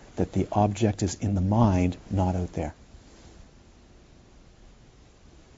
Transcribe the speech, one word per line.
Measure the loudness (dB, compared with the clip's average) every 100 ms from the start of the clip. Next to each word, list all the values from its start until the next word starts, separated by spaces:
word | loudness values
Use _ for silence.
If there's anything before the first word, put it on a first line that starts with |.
| -12 -4
that | -2
the | -2 0
object | 2 2 2 0 0
is | -2 -2
in | -2
the | 0
mind, | 2 4 4 4 2 -2 -6
not | -2 0
out | -2 -4
there. | -6 -8 -10 -20 -20 -20 -20 -20 -20 -20 -20 -20 -20 -20 -20 -20 -20 -20 -20 -20 -20 -20 -20 -20 -20 -20 -20 -20 -20 -20